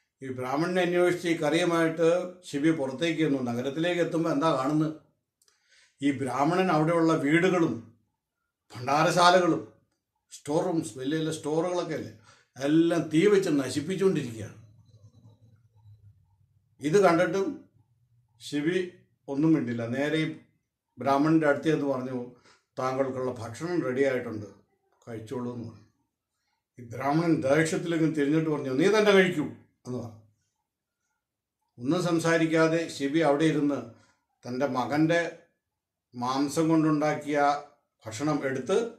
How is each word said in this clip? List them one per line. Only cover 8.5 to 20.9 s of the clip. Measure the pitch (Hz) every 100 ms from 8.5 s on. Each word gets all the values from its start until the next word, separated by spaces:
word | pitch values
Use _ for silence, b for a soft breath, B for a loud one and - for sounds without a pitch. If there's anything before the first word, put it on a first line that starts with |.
| _ _
ഭണ്ഡാരശാലകളും | 120 123 147 170 165 175 185 170 147 - - _ _ _ _ _ -
store | - 160 180
റൂംസ്, | 165 - 127
വലിയ | 135 160
വലിയ | 156 -
സ്റ്റോറുകളൊക്കെ | 147 160 180 180 160 139
അല്ലേ, | 117 - b b b 123 139
എല്ലാം | 160 170 170 -
തീ | 151 208
വെച്ച് | 196 185 143
നശിപ്പിച്ചുകൊണ്ടിരിക്കുകയാണ്. | 123 143 156 190 190 151 120 110 101 - - _ _ - - _ - _ _ _ _ _ - - - _ _ _ _ _ _ - 139
ഇത് | 196
കണ്ടിട്ടും | 185 165 185 190 190 - - _ _ _ _ _ _ _ -
ശിവി | 147 151 185 180 - _ _ -
ഒന്നും | 135 160 151
മിണ്ടില്ല. | 120 117 117 135
നേരെ | 147 156
ഈ | 156 - _ _ _ _ _